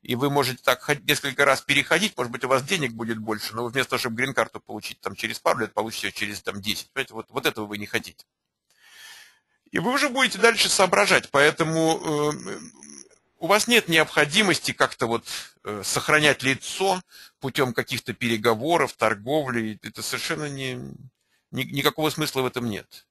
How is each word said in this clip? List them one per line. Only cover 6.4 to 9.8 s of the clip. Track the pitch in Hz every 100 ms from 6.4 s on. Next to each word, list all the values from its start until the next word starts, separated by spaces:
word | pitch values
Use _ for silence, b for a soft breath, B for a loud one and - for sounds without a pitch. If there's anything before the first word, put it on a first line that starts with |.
там, | - 101
десять. | 101 92 -
Понимаете, | - 127 110
вот, | -
вот | 123 143
этого | 123 104
вы | 104
не | 104
хотите. | 113 95 - - _ _ _ _ B B B B B B B B B _
И |
вы | -